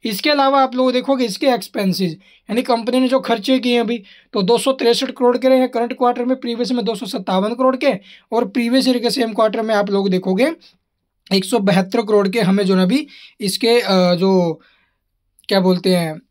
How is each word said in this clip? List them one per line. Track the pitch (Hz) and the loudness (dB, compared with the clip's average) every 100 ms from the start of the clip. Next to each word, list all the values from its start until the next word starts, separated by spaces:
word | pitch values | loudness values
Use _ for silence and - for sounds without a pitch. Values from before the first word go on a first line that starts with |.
इसके | 220 196 302 | -6 -2 0
अलावा | 285 269 277 | 2 4 4
आप | 262 | 2
लोग | 254 254 | 2 0
देखोगे | 247 247 269 | 0 0 0
इसके | 233 190 285 | 0 0 0
एक्सपेंसेस, | 233 - 226 196 180 180 156 _ _ - | 0 -4 -4 -2 -2 -4 -6 _ _ -6
यानी | 220 | -4
कंपनी | 254 233 220 254 | 0 -2 0 0
ने | 254 | 2
जो | 262 | 0
खर्चे | 269 226 196 262 | 0 -2 0 0
किए | 247 | 2
हैं | 240 | 0
अभी, | 220 240 - - _ | 0 -6 -10 -20 _
तो | - | -4
दो | 185 233 | 0 0
सौ | 269 | 0
तिरसठ | 262 247 233 262 | 0 0 0 -2
करोड़ | - 247 240 | 0 0 2
के | 262 | 2
रहे | 262 | 4
हैं | 254 | 2
करंट | 240 233 | -2 -4
क्वार्टर | 247 247 247 | 0 0 0
में, | 240 262 | -2 -2
प्रीवियस | 240 233 226 | -4 -4 -2
में | 247 | -2
दो | 220 | -2
सौ | 220 233 | -6 -8
सत्तावन | 220 185 190 208 | -8 -2 -2 -2
करोड़ | 233 262 254 | 0 0 2
के, | 285 196 - - _ | -2 -2 -10 -20 _
और | 226 240 | -4 -2
प्रीवियस | 254 233 262 262 | -2 0 2 2
ईयर | 240 | 0
के | 226 | -2
सेम | 269 233 | -2 -4
क्वार्टर | 214 220 220 | 0 0 0
में | 220 | -2
आप | 208 202 | -2 0
लोग | 196 196 | 0 0
देखोगे | 185 185 190 277 330 _ _ _ _ _ _ _ | -2 -2 0 0 -2 _ _ _ _ _ _ _
एक | 196 | -2
सौ | 190 240 | 0 0
बहत्तर | 196 185 190 233 | 2 0 0 -4
करोड़ | 214 208 196 | 2 2 2
के | 226 | 0
हमें | 185 196 | 2 2
जो | 190 | 2
है | 190 | 2
ना | |
अभी | 185 269 302 - - _ | 2 0 -2 -18 -20 _
इसके, | 202 - 226 240 | -8 -2 2 2
अ, | 196 185 180 | 2 2 2
जो | 175 190 190 170 156 _ _ _ _ _ _ _ _ - | 2 2 2 0 -4 _ _ _ _ _ _ _ _ -2
क्या | 196 | 0
बोलते | 185 180 180 180 | 2 2 0 0
हैं | 165 156 _ | -2 -8 _